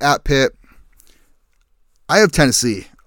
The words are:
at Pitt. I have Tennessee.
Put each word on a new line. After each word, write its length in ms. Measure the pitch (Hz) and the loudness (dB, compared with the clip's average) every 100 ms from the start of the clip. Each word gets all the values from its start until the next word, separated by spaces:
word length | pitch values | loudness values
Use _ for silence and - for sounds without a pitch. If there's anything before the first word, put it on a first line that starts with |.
at 220 | 147 139 | -2 -2
Pitt. 280 | - 139 131 - _ - - _ - _ _ _ _ _ _ _ _ _ - | 0 0 0 -4 _ -20 -20 _ -20 _ _ _ _ _ _ _ _ _ -2
I 100 | 165 | 0
have 120 | 208 | 2
Tennessee. 560 | - 143 - 123 98 - _ | 2 0 0 -4 -6 -10 _